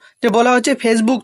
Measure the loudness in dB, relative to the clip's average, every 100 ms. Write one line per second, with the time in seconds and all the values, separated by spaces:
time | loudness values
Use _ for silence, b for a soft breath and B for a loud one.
0 | b b -2 2 2 2 0 -2 -2 0
1 | 0 -2